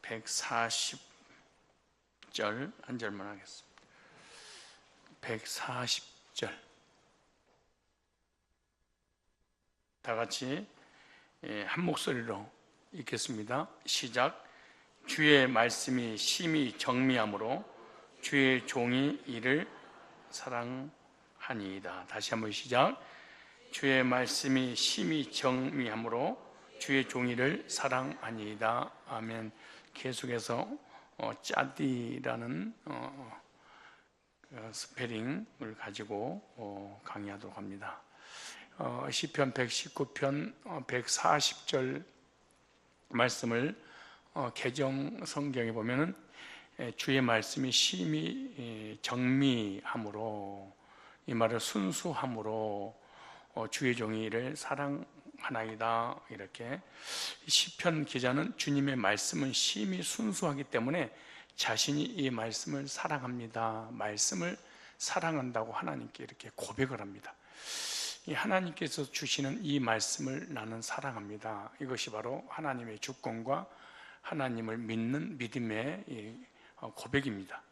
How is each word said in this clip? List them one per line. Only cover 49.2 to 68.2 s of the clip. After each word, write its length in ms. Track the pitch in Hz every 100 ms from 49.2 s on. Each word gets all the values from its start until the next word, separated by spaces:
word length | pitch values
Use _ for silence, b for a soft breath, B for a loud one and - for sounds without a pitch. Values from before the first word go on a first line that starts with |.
| 127 135 139 120 104 98 - - 107 104 110 104 98 101 98 - B B B B -
이 60 |
말은 260 | 113 113 117
순수함으로, 1400 | - 107 95 - 180 143 131 117 107 110 110 101 101 - B B B B B
어, 140 | - 110
"주의 260 | - 131 120
종이 280 | 107 110
이를 320 | 110 113 127 -
사랑하나이다." 1600 | - 143 143 143 - - - - - 117 110 110 113 113 117 - -
이렇게 500 | 107 95 - 117 147 - B B B B B -
시편 600 | - - - 175 160 143
기자는 520 | 131 127 135 160 -
주님의 380 | - 139 139 127
말씀은 580 | 98 104 - 165 135
심히 480 | 120 - 202 208 185
순수하기 600 | 165 - 220 190 170 139
때문에 480 | 139 127 120 170 123 B B B B -
자신이 480 | - 110 - 147
이 280 | 151 208 135
말씀을 560 | 120 113 110 - 143 139
사랑합니다. 1000 | - - 147 127 123 113 113 113 110 110
말씀을 640 | 117 107 107 - 180 170 - B B B B
사랑한다고 720 | - 196 165 156 127 113 113
하나님께 500 | - - - 113 -
이렇게 260 | - - - -
고백을 440 | - - 131 120
합니다. 360 | 101 98 - - B B B B B B B B